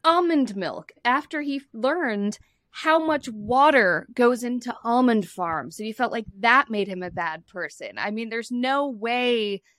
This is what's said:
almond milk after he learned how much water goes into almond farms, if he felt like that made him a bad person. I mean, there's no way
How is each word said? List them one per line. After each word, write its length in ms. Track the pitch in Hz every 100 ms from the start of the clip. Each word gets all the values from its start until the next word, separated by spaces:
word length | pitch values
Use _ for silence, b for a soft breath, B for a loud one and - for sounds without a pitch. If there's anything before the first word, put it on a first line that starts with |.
| 320
almond 500 | 339 349 320 262 196
milk 380 | 170 - - -
after 380 | 240 262 294 311
he 220 | 294 277 -
learned 640 | 226 247 330 294 208 202 214 _ _ _
how 260 | - 320 320 320
much 220 | 294 -
water 800 | 214 208 247 285 285 196 165 -
goes 300 | 240 240 247
into 320 | 240 247 240 -
almond 440 | - 240 254 226 170
farms, 520 | - 175 160 131 -
if 60 | 214
he 60 |
felt 200 | 214 240
like 140 | 233 214 196
that 300 | 226 247 285
made 180 | 214 202
him 160 | 185
a 80 | 180
bad 340 | 175 170 160 _
person. 500 | 185 160 - 110 104
I 140 | 170
mean, 180 | 214 226
there's 220 | 226 226
no 360 | 247 254 269 285
way 760 | 226 220 240 247 240 208 196 _